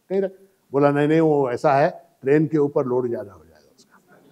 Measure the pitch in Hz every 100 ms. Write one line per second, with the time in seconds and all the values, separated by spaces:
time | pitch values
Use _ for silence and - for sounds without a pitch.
0 | _ 190 190 - _ _ _ 135 143 143
1 | 147 160 160 143 131 120 156 135 165 -
2 | - _ 131 151 156 156 143 151 131 123
3 | 123 113 101 92 - _ _ _ _ _
4 | _ _ _